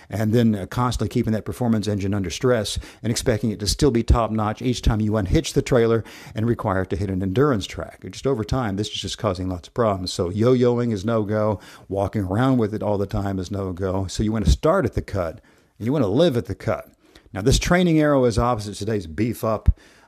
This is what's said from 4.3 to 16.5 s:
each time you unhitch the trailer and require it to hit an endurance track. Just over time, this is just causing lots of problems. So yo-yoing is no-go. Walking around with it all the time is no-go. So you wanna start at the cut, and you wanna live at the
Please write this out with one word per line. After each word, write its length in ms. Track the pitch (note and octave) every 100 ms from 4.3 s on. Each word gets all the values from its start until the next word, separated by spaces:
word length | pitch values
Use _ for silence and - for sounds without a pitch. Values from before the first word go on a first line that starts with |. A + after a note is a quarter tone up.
| A2 G#2+ A2
each 200 | B2+ A#2+
time 200 | - G#2+
you 160 | G#2+ G#2+
unhitch 340 | F#2 E3 -
the 100 | D3
trailer 440 | - C3 A2+ A2+ - - - A2+
and 100 | A2+
require 380 | A2+ A2+ F#2+
it 60 | F#2
to 40 | G2+
hit 140 | G2
an 140 | F#2+
endurance 420 | F#2+ F#2 D3 A2+ -
track. 400 | - - - F#2+
Just 160 | - C3+
over 160 | B2+
time, 320 | - C3 A2+ F#2+
this 140 | A2
is 40 |
just 240 | - F#2+ -
causing 320 | A2 F#2 F#2
lots 200 | F2+ -
of 40 |
problems. 400 | - A2 G2 F2+
So 160 | - F2
yo-yoing 640 | G2+ A#2 B2+ B2 A#2+ A#2+
is 100 | G#2
no-go. 560 | G#2 A2+ G2+ G#2+ G#2+ G2+ - - -
Walking 360 | F#2+ G2+ A2 F#2
around 320 | G2+ C3 B2+
with 180 | G#2+ G2+
it 80 |
all 160 | G2+ G2+
the 80 | G2+
time 320 | G#2 G2 F#2+
is 100 | F2
no-go. 560 | G2+ F#2+ F2+ F#2+ F#2 F#2
So 140 | -
you 100 | G#2+
wanna 140 | A2 G2
start 400 | - D#3 F#3+ B2+
at 80 |
the 80 | -
cut, 400 | - G2 E2 - - _ _ -
and 80 | A2
you 40 |
wanna 140 | D3+ G#2
live 320 | A2+ F3 B2
at 80 |
the 80 | -